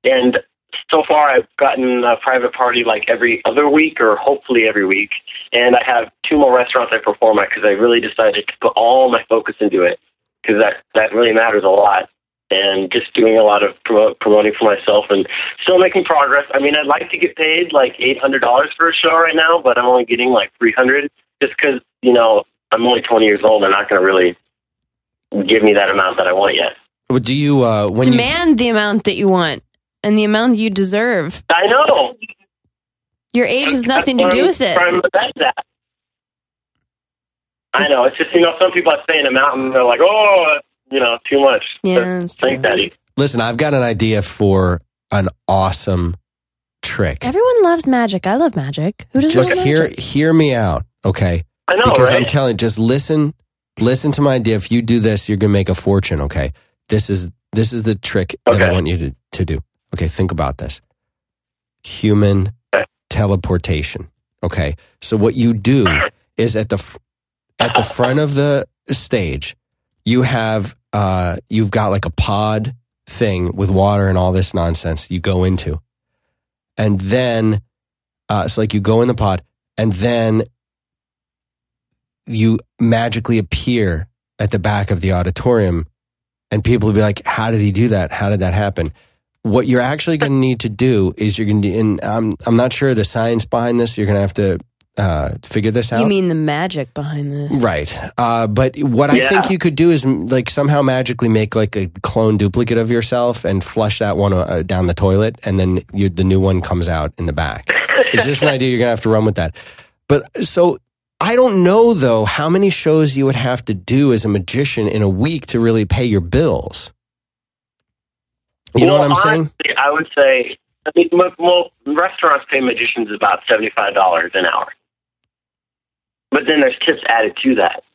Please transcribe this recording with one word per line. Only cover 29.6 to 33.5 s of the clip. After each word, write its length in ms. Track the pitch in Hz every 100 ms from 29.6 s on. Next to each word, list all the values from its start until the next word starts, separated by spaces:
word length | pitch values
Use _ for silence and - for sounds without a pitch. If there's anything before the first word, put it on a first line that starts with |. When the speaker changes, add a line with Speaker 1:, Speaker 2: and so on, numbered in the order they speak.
| _ _ _ _
Speaker 3:
and 160 | 208 214
the 60 |
amount 340 | 214 214 240 226
you 100 | 220
deserve. 760 | 190 190 208 240 202 156 - -
Speaker 1:
I 180 | 170 202
know. 480 | 254 302 - - - - - _ _ _ _ _ _ _ _ _
Speaker 3:
Your 140 | 240
age 240 | 240